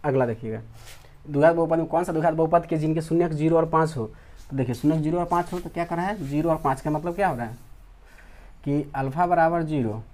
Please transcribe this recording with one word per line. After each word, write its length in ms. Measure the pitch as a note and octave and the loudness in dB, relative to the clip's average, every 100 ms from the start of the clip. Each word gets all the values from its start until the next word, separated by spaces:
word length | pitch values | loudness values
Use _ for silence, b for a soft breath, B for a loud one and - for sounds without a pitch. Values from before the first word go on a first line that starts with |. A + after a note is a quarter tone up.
अगला 220 | D3+ C3 A#2+ | 0 0 0
देखिएगा, 340 | A2+ A2+ A2 - B B B B B D3+ | -2 -8 -10 -12 B B B B B -4
द्विघात 260 | C#3+ D#3 E3+ | 4 6 6
बहुपद 220 | E3 E3 | 2 0
में 80 | E3 | 0
कौन 180 | E3 | -2
सा 80 | F3 | 0
द्विघात 220 | D#3+ E3 | 0 0
बहुपद 320 | D#3+ D#3+ E3+ - | 2 4 4 2
के 100 | D#3+ | -2
जिनके 240 | D#3 D#3+ | 0 -2
शून्यक 320 | D#3+ E3 E3+ | 0 2 2
ज़ीरो 240 | D3+ D#3+ E3 | 2 4 4
और 100 | D#3+ | 4
पाँच 300 | D#3+ D#3+ C#3 | 2 2 -2
हो? 100 | A2 b b b b | -8 b b b b
तो 60 | C#3 | -4
देखिए, 180 | A#2+ | -2
शून्यक 260 | A#2 D3+ D#3+ | 0 0 2
ज़ीरो 180 | D3+ F3 | 0 -2
और 60 | |
पाँच 280 | E3+ F3 F3 | 0 0 0
हो, 80 | F3 | -6
तो 100 | E3+ | -8
क्या 140 | E3+ | -6
करना 180 | E3+ E3+ | -4 -2
है? 260 | F#3 G#3+ C#3 | -4 -4 -4
ज़ीरो 220 | C#3+ E3 | 0 0
और 60 | D#3+ | 0
पाँच 240 | D3 C3+ | 0 -2
का 100 | D#3 | -2
मतलब 240 | D3+ F3 | -2 -4
क्या 140 | F3 F#3+ | 0 0
हो 80 | B2+ | 0
रहा 100 | A#2+ | -6
है? 80 | B2 - - - - b b b b b - | -10 -18 -20 -20 -20 b b b b b -10
कि 280 | C#3+ C#3+ D3 | -2 -2 -2
अल्फा 320 | C#3+ C3+ D3 F3 | -4 -4 0 2
बराबर 360 | E3+ E3 E3+ | 4 4 2
ज़ीरो 400 | D#3 D3+ A2+ G#2+ - | 0 0 -2 -4 -10